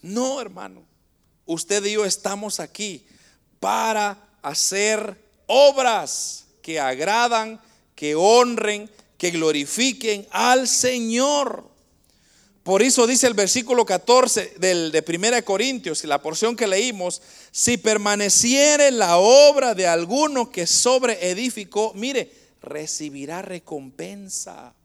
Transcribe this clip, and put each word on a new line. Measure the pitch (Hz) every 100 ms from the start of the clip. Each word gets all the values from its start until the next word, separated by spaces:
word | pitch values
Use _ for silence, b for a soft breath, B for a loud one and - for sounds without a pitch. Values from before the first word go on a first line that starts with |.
No, | 165 214 262 277
hermano, | 226 185 190 185 _ _ _ _ _ _ -
usted | 165 - 202 202
y |
yo | 214 202
estamos | - 196 202 214 -
aquí | 156 - 208 156 _ b b b _ _
para | 190 220 226 214 208 202 _ _
hacer | 147 156 - 190 214 214 208 95 _ _ -
obras | 247 285 277 247 208 147 - - - _ _
que | - 160
agradan, | 135 131 165 220 240 226 220 220 b b b -
que | 147 151
honren, | 190 240 247 233 208 208 214 b b _
que | 175
glorifiquen | 170 160 147 143 - 262 254 226 208 202
al | 190 240 262 247
Señor. | - 247 254 226 233 277 294 262 - - _ _ _ _ b b b b b
Por | - 190
eso | 254 247 233
dice | 254 254
el | 208
versículo | 190 247 240 240 214
catorce | 185 - 254 254 220 180 -
del, | 185 175 165
de | 190
Primera | 240 170 214 240
de |
Corintios, | - 190 254 254 175 151
la | 156 143
porción | 156 165 220 233
que | 220
leímos, | 190 247 208 180 - B B B
"Si | - - 233
permaneciere | 226 214 208 202 202 - 233 269 294 294 285
la | 240 185 175
obra | 202 269 294 277 254 196
de | 180
alguno | 165 170 254 302 269 233
que | - 170
sobreedificó", | - 240 262 254 196 180 180 254 220 190 202 220
mire, | 190 247 262 165 b b _
recibirá | - 147 156 - 151 139 139 170
recompensa. | 190 180 - 151 135 - 170 202 190 - - 160 127 _